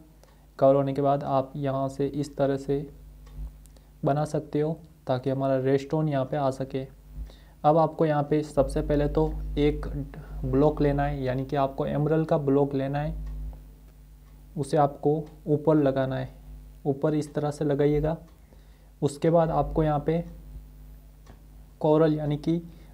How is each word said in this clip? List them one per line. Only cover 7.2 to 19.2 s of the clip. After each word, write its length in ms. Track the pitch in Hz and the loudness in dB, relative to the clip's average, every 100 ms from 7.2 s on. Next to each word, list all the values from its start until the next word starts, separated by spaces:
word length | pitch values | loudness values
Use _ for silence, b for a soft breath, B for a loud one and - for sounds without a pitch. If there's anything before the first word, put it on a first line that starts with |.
| B B B B | B B B B
अब 140 | 151 160 | 4 4
आपको 280 | 156 - 160 | 2 2 2
यहाँ 180 | 147 | 2
पे 180 | 143 151 | 2 0
सबसे 380 | 147 - 143 156 | 0 0 0 0
पहले 260 | 151 147 147 | 0 0 2
तो 220 | 156 156 - - 147 | 2 0 -2 -6 2
एक 300 | 147 147 151 143 135 - B B 131 | 2 0 -6 -8 -8 -12 B B 0
block 360 | 131 151 151 | 4 4 4
लेना 220 | 147 139 | 0 2
है, 200 | 143 143 | -2 -2
यानी 220 | 127 127 131 | -4 -4 -2
कि 100 | 147 | 0
आपको 280 | 135 139 143 | -2 -2 -4
emerald 420 | 143 151 160 156 | 0 2 0 2
का 100 | 160 | 0
block 340 | 139 139 143 135 | 4 2 2 0
लेना 240 | 135 147 | -2 -4
है, 160 | 156 - - - - - - - - - - - - - - - | -4 -6 -8 -10 -10 -12 -20 -20 -20 -20 -20 -20 -20 -20 -12 -8
उसे 220 | 139 160 | 0 2
आपको 460 | 143 - 147 156 156 - - | 2 2 0 0 -4 -12 -2
ऊपर 280 | 147 156 156 | 0 4 4
लगाना 380 | 139 135 131 131 | 4 2 -2 -4
है, 180 | 127 - - - - - 151 | -8 -12 -18 -18 -20 -6 -4
ऊपर 300 | 135 156 151 | 0 0 0
इस 180 | 147 | -2
तरह 180 | - 147 | -4 -4
से 140 | 147 151 | -2 -2
लगाइएगा। 520 | 143 147 147 151 160 - b b b b b b - | 2 2 2 0 -4 -10 b b b b b b -4
उसके 280 | 143 - | -4 2